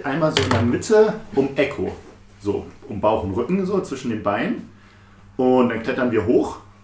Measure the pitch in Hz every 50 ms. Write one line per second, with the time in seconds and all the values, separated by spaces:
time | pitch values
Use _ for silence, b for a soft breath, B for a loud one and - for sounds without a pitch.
0 | - 139 135 160 156 156 - - 135 131 123 120 120 120 131 - - - 220 214
1 | 220 214 - - - - - 139 135 135 - - 143 - - - 92 98 - -
2 | - - - - - - - - - 101 95 - - - - - - - 107 98
3 | 90 107 110 110 101 95 95 113 123 - 180 196 190 180 208 185 - - 139 127
4 | - 120 110 104 - 104 101 110 143 202 - - - - - b b b b b
5 | b b b b b b - - 127 127 127 127 123 117 117 110 113 135 127 135
6 | 127 117 113 110 92 110 139 - - - - - - - - -